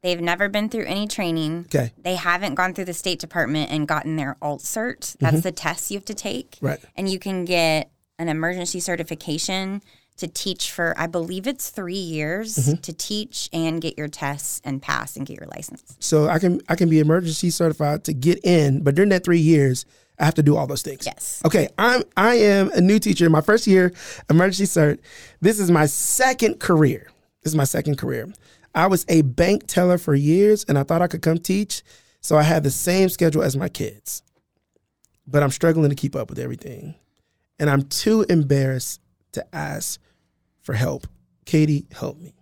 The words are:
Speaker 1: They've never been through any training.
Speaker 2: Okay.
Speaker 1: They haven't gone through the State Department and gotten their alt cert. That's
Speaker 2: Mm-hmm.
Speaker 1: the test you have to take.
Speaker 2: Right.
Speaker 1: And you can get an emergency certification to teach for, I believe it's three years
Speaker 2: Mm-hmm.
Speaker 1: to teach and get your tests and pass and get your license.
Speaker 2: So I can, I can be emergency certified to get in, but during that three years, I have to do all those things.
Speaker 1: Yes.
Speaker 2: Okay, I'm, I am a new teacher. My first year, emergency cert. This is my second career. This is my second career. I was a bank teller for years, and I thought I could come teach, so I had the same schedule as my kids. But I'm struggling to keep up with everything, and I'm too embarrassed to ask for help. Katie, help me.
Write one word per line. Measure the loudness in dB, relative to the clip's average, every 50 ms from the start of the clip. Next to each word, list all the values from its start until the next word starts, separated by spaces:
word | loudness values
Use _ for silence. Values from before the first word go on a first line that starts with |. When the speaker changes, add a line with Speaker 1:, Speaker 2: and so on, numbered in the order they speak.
Speaker 1:
They've | -2 -2 -2 -2
never | -2 -2 -2 0 -2 -2
been | 0 -2 -4 -2
through | -4 -6 -6
any | -4 -4 -6 -6 -6
training. | -6 -4 -4 -2 -2 -2 -2 -4 -4 -6 -8 _ -2
Speaker 2:
Okay. | -2 -2 -2 _ _
Speaker 1:
They | _ -6 -6
haven't | -2 -2 -2 -2 -2 -2 -4 -2
gone | -2 -2 -2 -2
through | -6 -8
the | -8 -8
State | -6 -4 -6 -6 -6
Department | -8 -6 -2 -2 -2 0 0 -2 -2 -2
and | -4 -4 -2 -2
gotten | -2 -4 -4 -4 -4
their | -4 -4 -6 -8 _
alt | -6 -6 -6 -6
cert. | -8 -8 -8 -6 -6 -6 -8 _ -12 -14 -6 _
That's | 0 2 2
Speaker 2:
Mm-hmm. | 2
Speaker 1:
the | 0 -2
test | -6 -4 -6 -6 -6 -6 -8 -10
you | -10
have | -10 _
to | -12 -14
take. | -10 -8 -8 -8 -8 -10 _ -14 _
Speaker 2:
Right. | -6 -6 -6 -6 -12 _ _
Speaker 1:
And | -8 -6 -6
you | -6 -6
can | -6 -6 -6 -6 -4
get | -2 0 0 2 2 0 -2 -4 _ _ _ _ _ _ -8
an | -6 -4
emergency | -4 -2 -4 -4 -4 -6 -8 -8 -8 -8
certification | -6 -6 -6 -6 -6 -10 -10 -12 -8 -8 -6 -6 -4 -4 -4 -4 -4 -6 -8 -10 _ _ _ _ _ _ _ -12
to | -12 -10
teach | _ -8 -8 -8 -6 -6 -8 -10
for, | -6 -4 -4 -4 -2
I | -4 -6 -4
believe | -4 -6 -6 -4 -8 -6 -6 -8
it's | -8 -8 -12 -12
three | -10 -10 -10 -8 -8
years | -8 -8 -6 -6 -6 -4 -4 -6 -6 -6 -6 -4
Speaker 2:
Mm-hmm. | -2 -2 -2 -2 -4
Speaker 1:
to | -6 -14
teach | -12 _ -8 -8 -6 -8 -8 -10 -10 -12 -10 -8
and | -6 -4 -4 -4 -4 -6
get | -6 -8 -8 -8
your | -10
tests | -10 -10 -8 -8 -8 -8 -8 -10 -10 -10 -10
and | _ -8 -8 -8
pass | -6 -6 -6 -6 -6 -10 -10
and | -12 -12
get | -12 -12 -16
your | -16 -16
license. | -16 -16 -16 -16 -18 -20 _ _ -16 _
Speaker 2:
So | -4 0 2 2 2 2
I | 0 0
can, | 0 0 0 0 -2 -4
I | 0
can | 2 2 4
be | 4 4
emergency | 4 4 2 2 0 -2 -6 -2 -2 -2
certified | 0 0 0 0 0 0 -2 -2 -2 -4 _
to | -6
get | -6 0 2 2 2 2 2
in, | 4 4 4 4 4 2 2 2
but | 2 4
during | 4 4 4
that | 4 2 2
three | 2 4 4
years, | 6 6 6 6 6 4 2 -2 -6 _ _ _ _ _ _ 0
I | 0
have | 2 4
to | 4 4
do | 4 4
all | 4 2 -2
those | -4 -6
things. | -6 -8 -10 -8 -8
Speaker 1:
Yes. | -10 -8 -8 -12 -12 -10 -2 0
Speaker 2:
Okay, | 2 2 2 0 0 _
I'm, | 0 2 2 2 2 -2 _ _
I | 2 4 4 4
am | 6 6 4 4 4 2 2
a | 2 4
new | 4 6 4 4
teacher. | 2 0 2 4 4 4
My | 4 4
first | 4 4 2 2 4
year, | 6 6 6 6 4 0 -4 -18 -18 -18 -18 -2 _
emergency | 4 4 6 4 2 0 -2
cert. | 0 2 4 4 4 2 -2 _ -20 -20 -20 -20 -20 -12 _
This | 2 2 2 4
is | 4 4
my | 4 4 4
second | 2 0 -2 -2 -2 0 2 2 2 2 2 0 0 0 -2
career. | 0 2 4 4 4 4 2 -2 -8 -18 _ _ _ _ _ _
This | _ -2
is | 0
my | 0 0
second | 0 0 -2 -2 -2 -4 -4
career. | -4 -6 -6 -6 -8 -10 -16 -20 _ _ _ _ _ _ _
I | 0 2
was | 2 2 0 2 2
a | 4 4
bank | 4 2 2 0 2 2 2 0 -2
teller | -2 0 2 2 4 2 2
for | 2 0 0
years, | 2 4 4 4 6 6 6 4 2 2 0
and | 0 0
I | 2
thought | 0 0 0
I | 0 0
could | -2 -2
come | 0 0 0 0
teach, | -2 -2 -2 -2 -2 -4 -6 -12 _ _ -20 _ _ _ _ _
so | -4 2 2
I | 4
had | 4 4 2 2
the | 0 0
same | -2 -2 -2 0 2 2 2 2
schedule | 2 2 0 2 2 2
as | 0 0 -2
my | -2 -6 -6
kids. | -6 -8 -8 -8 -10 -14 _ -12 -12 -12 _ _ _ _ _ _ _ _ _ _ _ _ _ _ _ _ _ _ _ _ _
But | 0 0 2
I'm | 2 2
struggling | 0 2 2 2 4 4 2 2
to | 2
keep | 0 -4 -4 -4
up | -6 -8 -8
with | -8 -10
everything, | -8 -8 -10 -10 -12 -16 -16 -14 -16 -16 -18 _ _ _ _ _ _ _ _ _ _ _ _ _
and | 0 2
I'm | 2 2
too | 0 -2 -6 -2 2 2 4 4 4 4
embarrassed | 2 2 4 2 2 2 2 0 -2 -4 -6 -8 -12 -14 _ _ _ _ _ _
to | -12 -12 -12 _
ask | -10 -10 -10 -8 -8 -8 -8 -10 -10 -12 _ _ _ _ _ _ _ _ _ _ _ _
for | _ -6 -2
help. | -2 -2 -2 -2 -6 -10 -16 -20 _ _ _ _ _ _
Katie, | 0 2 2 4 2 2 -2 -4 _
help | -14 -12 -12 -12 -12 -12
me. | -20 -20 _ _